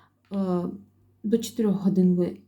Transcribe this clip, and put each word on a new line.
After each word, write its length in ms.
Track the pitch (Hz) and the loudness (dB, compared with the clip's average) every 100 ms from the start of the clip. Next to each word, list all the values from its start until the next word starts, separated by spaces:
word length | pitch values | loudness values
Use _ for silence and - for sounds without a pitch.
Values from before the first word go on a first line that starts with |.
| _ _ _ | _ _ _
Е, 320 | 196 190 180 180 196 - _ _ _ | -6 -2 -2 -4 -10 -20 _ _ _
до 140 | 208 226 | -2 -2
чотирьох 460 | - - 214 185 | -2 -2 0 2
годин 320 | 196 175 180 180 | 0 4 4 4
ви 220 | 175 - | 0 -4